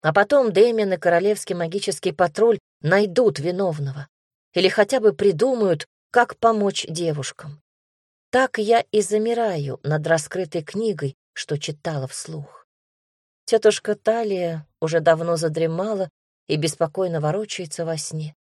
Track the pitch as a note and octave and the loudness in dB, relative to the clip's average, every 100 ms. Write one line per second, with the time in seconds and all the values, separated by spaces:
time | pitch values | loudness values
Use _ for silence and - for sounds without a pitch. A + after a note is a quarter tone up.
0 | D#3 D#3+ D4+ C#4+ A#3+ F#3 A#3 A3+ G3+ F3+ | 2 2 4 4 4 4 4 4 0 0
1 | F3 E3+ G3 G#3 - F3+ E3 G3 - F3 | 2 2 2 -2 -4 -4 -4 -4 -6 -4
2 | F#3 D#3+ F3 F3 A3+ G#3 _ _ D3 F#3+ | -6 0 0 4 2 2 _ _ 0 2
3 | G#3 F3 A#3 D3 D3+ F3+ G3 D3+ C#3 C#3 | 2 2 2 2 -4 -2 -2 -2 -8 -8
4 | C#3 _ _ _ _ - F#3 G#3 G#3 C4 | -16 _ _ _ _ 0 2 4 2 4
5 | G#3+ D#3 G3+ D#3+ B3+ B3+ G3+ D#3 - _ | 2 4 0 2 0 2 0 0 -4 _
6 | _ B3 A#3+ - A3+ A3 G3+ - - D#3+ | _ 2 2 2 2 4 0 -2 -8 -4
7 | E3+ D3 C3 - D3+ D3 _ _ _ _ | -4 -4 -8 -12 -18 -18 _ _ _ _
8 | _ _ _ B3+ C4 - G#3+ A#3 - G#3+ | _ _ _ 0 0 -2 2 2 2 -2
9 | F#3 G#3+ A3 A#3 A3+ E3+ C#3 A#2+ C#3 D3+ | 0 0 0 0 -2 -2 -6 -6 -4 -4
10 | D#3 E3 D#3 F3+ F3+ E3+ D#3 G3 A3+ D#3+ | 0 0 0 -8 -4 -6 -6 -4 -4 -4
11 | C#3+ - _ - - D3 - D3 E3+ D3+ | -6 -8 _ -16 -6 -6 -6 -8 -6 -6
12 | C3 - - D#3+ C#3+ - _ _ _ _ | -6 -10 -12 -12 -14 -20 _ _ _ _
13 | _ _ _ _ - A3+ G#3+ G#3 - G#3 | _ _ _ _ 0 4 4 2 -4 -2
14 | - A3+ A3 F#3+ F3 E3 D3+ _ D#3+ E3 | 0 0 -2 -2 -2 -6 -12 _ -2 2
15 | D#3+ D#3+ E3+ E3 D#3+ D#3 E3 E3 G#3 G#3 | 4 4 2 -2 -2 -2 -2 -2 -4 -2
16 | F#3 _ _ _ _ D#3 D3+ - E3 F#3+ | -6 _ _ _ _ -2 -2 -2 -4 0
17 | F#3 E3 D3+ F#3 G#3+ - E3+ - E3 D#3+ | -2 0 -2 -2 -6 -10 -10 -8 -6 -6
18 | - D#3 D#3 - | -6 -8 -10 -12